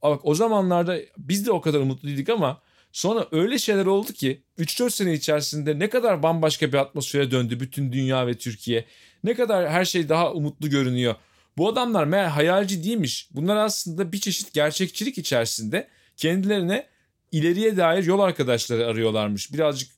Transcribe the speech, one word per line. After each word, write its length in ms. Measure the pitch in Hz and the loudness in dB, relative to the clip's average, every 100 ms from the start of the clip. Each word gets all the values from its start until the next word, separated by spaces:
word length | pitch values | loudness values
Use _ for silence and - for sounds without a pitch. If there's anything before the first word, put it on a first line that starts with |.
bak, 160 | 147 143 | 0 0
o 120 | - 151 | 0 2
zamanlarda 640 | 226 214 185 175 175 175 - - | 2 2 2 2 2 -2 -6 -14
biz 280 | 135 196 226 | -4 -2 0
de 60 | |
o 100 | 185 | 0
kadar 180 | 160 147 | 2 0
umutluyduk 500 | 135 131 143 143 139 | 0 -2 -4 -4 -2
ama 320 | 226 147 143 _ _ _ | 0 0 -2 _ _ _
sonra 360 | - 175 226 175 | -6 -2 0 0
öyle 260 | 160 196 262 | 0 0 0
şeyler 260 | - 202 190 | 0 2 2
oldu 280 | 196 - | 2 0
ki 300 | - 135 135 _ - | -4 -4 -4 _ -8
üç 220 | 165 - | -6 -2
dört 140 | 247 | -2
sene 200 | - 190 | 0 0
içerisinde 640 | 156 - 151 143 151 147 147 | 0 0 -2 -2 -4 -4 -2
ne 100 | 208 | 0
kadar 340 | 254 233 180 | 0 2 2
bambaşka 440 | 160 165 156 - 151 | 2 2 0 0 0
bir 100 | 139 | 2
atmosfere 540 | 139 147 127 143 135 | 0 -4 -2 0 2
döndü 280 | 127 120 120 | 2 0 -4
bütün 320 | 131 - 139 | -6 -4 -4
dünya 360 | 127 131 131 123 | -2 0 0 0
ve 60 | |
Türkiye. 520 | 120 - 110 - 117 113 - - _ | -4 -8 -8 -2 -2 -2 -12 -20 _
Ne 100 | 196 | -4
kadar 360 | 247 240 202 170 | 0 2 2 2
her 160 | 165 185 | 2 0
şey 240 | 180 151 | 0 0
daha 240 | 156 170 | 2 2
umutlu 360 | 165 147 147 156 | 0 -4 -4 -2
görünüyor. 460 | 139 131 123 123 107 _ _ _ - | 0 2 2 0 -2 _ _ _ -2
Bu 120 | 185 | 0
adamlar 360 | 233 247 214 147 | 0 0 2 2
meğer 220 | 190 185 | 2 2
hayalci 560 | 147 160 185 196 196 | 2 2 4 2 -2
değilmiş. 460 | 170 226 143 - - | -2 -2 -2 -4 -8
Bunlar 240 | 139 170 208 | -4 0 0
aslında 560 | 214 202 - 160 185 | 0 -2 -6 -4 -4
bir 80 | 196 | -4
çeşit 340 | 202 175 - | -4 -4 -4
gerçekçilik 640 | 147 147 151 185 - 220 262 | 0 0 0 -4 -4 -6 -6
içerisinde 720 | 156 127 113 - 110 175 - _ _ - | -2 0 0 -4 -4 -4 -6 _ _ -4
kendilerine 720 | 160 185 196 208 175 208 - _ _ _ _ | 0 0 0 0 0 -2 -4 _ _ _ _
ileriye 460 | 156 156 175 220 196 | 0 2 2 2 4
dair 260 | 170 175 | 4 4
yol 160 | 170 196 | 2 4
arkadaşları 640 | 196 - 127 120 - 117 117 | 2 2 0 0 0 -2 0
arıyorlarmış." 640 | 113 113 107 104 101 - | 0 0 0 0 -4 -6
Birazcık 380 | 139 156 139 131 | -2 0 0 -8